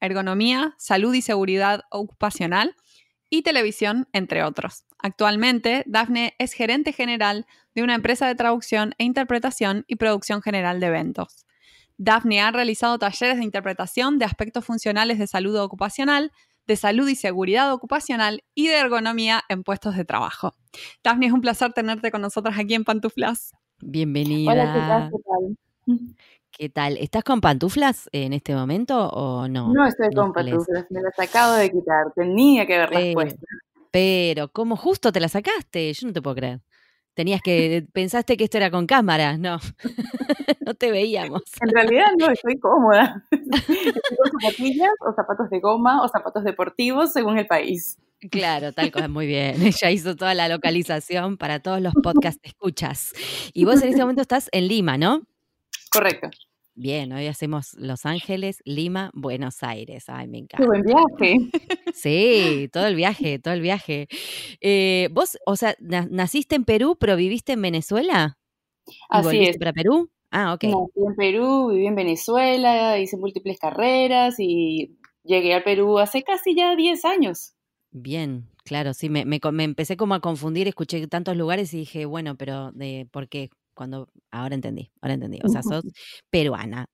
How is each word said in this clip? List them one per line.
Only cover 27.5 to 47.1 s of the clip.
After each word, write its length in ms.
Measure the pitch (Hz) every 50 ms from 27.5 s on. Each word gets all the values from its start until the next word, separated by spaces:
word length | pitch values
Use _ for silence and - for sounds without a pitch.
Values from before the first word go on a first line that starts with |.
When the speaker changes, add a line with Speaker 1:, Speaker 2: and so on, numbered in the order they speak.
| 143 127 156 185 - 285 285 277 247 - - - -
Speaker 2:
en 200 | 143 139 131 139
este 220 | 143 - - 143
momento 540 | 135 131 131 147 190 240 - 277 247 208 -
o 400 | - - 139 135 127 123 123 131
no? 240 | 131 127 120 226 240
Speaker 3:
No 140 | 277 285
estoy 220 | 262 247 - 277 269 -
Speaker 2:
No 120 | 202 202
Speaker 3:
con 80 | 196 190
Speaker 2:
sales. 200 | 170 170 123 160
Speaker 3:
pantuflas, 320 | 165 170 180 175 175 180 -
me 100 | 190 185 190
las 160 | 190 185 -
acabo 360 | 185 175 - 233 240 233 233
de 140 | 220 208 190
quitar, 420 | 190 180 175 170 160 156 156 - -
tenía 500 | - 175 180 185 208 262 285 277 240 208
que 120 | 160 185
haberlas 260 | 175 170 160 165 175 180
Speaker 2:
Pero, 120 | 175 170
Speaker 3:
puesto. 320 | 165 160 147 135 - 139 - - - - _ _ _ _ _
Speaker 2:
pero, 580 | - 180 185 190 190 185 175 170 160 151 147 143 -
¿cómo 240 | - 226 233 226
justo 340 | 196 - 320 392 - - 247
te 80 | 185 185
las 140 | 165 165 -
sacaste? 600 | 196 208 381 440 403 269 - - 175 165 156 151
Yo 140 | - -
no 60 | 247 190
te 100 | 165 135
puedo 140 | 143 131
creer. 240 | 127 127 127 123 127 - _ _ _ _ _ _ _ _ _ _
Tenías 260 | - 165 175 202 190 -
que, 420 | 190 175 170 160 160 160 170 156 -
<laughs> 40 | _
pensaste 440 | 185 185 185 - 240 233 - 254
que 80 | 190 220
esto 120 | 208 - 220
era 120 | 202 185
con 160 | 165 180 175
cámara, 500 | 165 269 269 233 190 160 156 156 147 147 156
no. 200 | 175 180 175 165 - - - -
<laughs> 600 | - 240 240 - 233 240 - - 277 - 294 - 285 - 294 - -
No 60 | - 233
te 160 | - - 240
veíamos. 520 | 220 190 208 226 214 196 175 151 135 185 - - - -
Speaker 3:
En 80 | 240 226 220
realidad 320 | 233 226 226 233 262 392 415 392 339
no, 120 | 320 320
estoy 280 | 254 - - 240 254 277
cómoda. 640 | - 190 226 330 247 214 208 202 254 254 - 202 -
<laughs> 40 | _
Estoy 840 | - 285 - 262 262 285 - - 320 381 370 320 - - - 554 494
con 240 | 494 523 - - 277
zapatillas 480 | 208 214 - - 247 269 262 285 349 392 427 415 -
o 60 | 226 214
zapatos 360 | 220 202 - 202 202 240 240
de 100 | 202 185
goma 420 | 185 202 220 233 233 247 262 277 247
o 60 | 247
zapatos 340 | - 208 - 214 - 214 202
deportivos, 680 | 202 190 - 180 185 - - 240 247 254 269 320 311